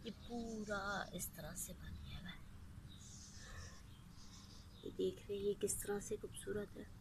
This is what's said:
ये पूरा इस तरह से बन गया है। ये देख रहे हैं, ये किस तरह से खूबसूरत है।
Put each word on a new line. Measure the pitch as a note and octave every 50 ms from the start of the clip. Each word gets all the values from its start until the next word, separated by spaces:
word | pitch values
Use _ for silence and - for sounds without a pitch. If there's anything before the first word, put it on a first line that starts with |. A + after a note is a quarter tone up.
| -
ये | A#3 G3+ -
पूरा | - - A#3+ A#3+ A3+ A3+ A3+ G#3+ G#3 G#3 G#3 G3 F#3+ G3+ G3+ F#3 - - -
इस | F3+ - - -
तरह | - D#3 D3+ F3
से | F3 - - F3
बन | - - - - -
गया | - - - -
है। | - - - - - - - - - - - - - - - - - - - - - - - - - - - - - - - - - - - - - - - - - - - - - - - - - - - - -
ये | -
देख | - - F#3 F#3 F#3 -
रहे | - - G3+ G3+
हैं, | G3
ये | G#3 G3+
किस | G3+ G#3 G3 - -
तरह | - - G3+ G3+
से | G3 - A3
खूबसूरत | G#3 - F#3+ - - - G3 G#3 G#3 G#3 G3 -
है। | - - - - -